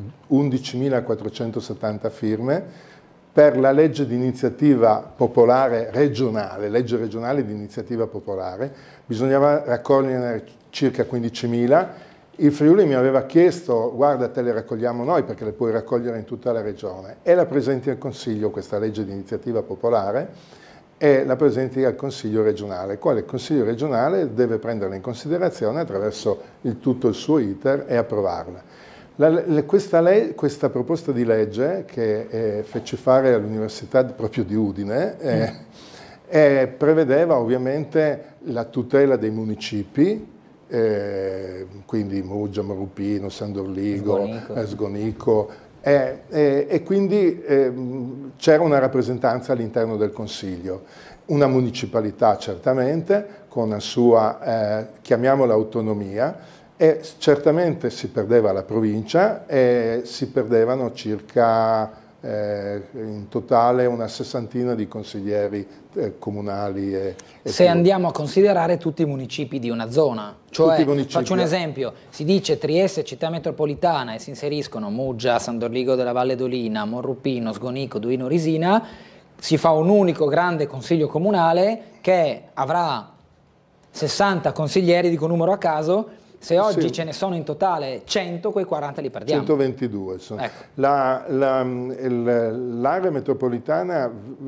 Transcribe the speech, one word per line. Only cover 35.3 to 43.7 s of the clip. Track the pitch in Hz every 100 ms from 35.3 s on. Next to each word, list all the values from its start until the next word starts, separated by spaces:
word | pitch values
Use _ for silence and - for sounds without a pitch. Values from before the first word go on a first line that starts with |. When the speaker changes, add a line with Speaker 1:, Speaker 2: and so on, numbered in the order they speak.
| 113
Speaker 2:
Mm. | 110 - - - - - - - -
Speaker 1:
eh, | 156 147 135 127 131
prevedeva | 147 160 143 139 170 139
ovviamente | 117 127 127 143 151 160 151 143 - - -
la | 117 117
tutela | 127 120 139 143 127
dei | 110
municipi, | 110 110 107 - 104 98 - 175 214 - - - - -
eh, | 120 113 104 101 98 95 95 92 92 95 101 101
quindi | 113 101 98
Muggia, | 92 101 104 98
Morupino, | 101 95 98 - 101 104 98
San | - 104
Dorligo, | 98 95